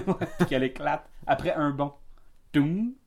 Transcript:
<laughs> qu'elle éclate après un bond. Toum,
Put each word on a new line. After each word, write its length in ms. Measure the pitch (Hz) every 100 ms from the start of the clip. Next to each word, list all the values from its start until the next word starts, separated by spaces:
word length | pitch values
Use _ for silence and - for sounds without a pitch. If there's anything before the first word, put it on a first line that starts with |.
| 180 180
<laughs> 260 | 165 - 170
qu'elle 160 | 131
éclate 440 | 131 127 147 151 - - -
après 240 | 165 160
un 160 | 160 147
bond. 220 | 139 143 - - - - - -
Toum, 440 | 151 143 180 233 254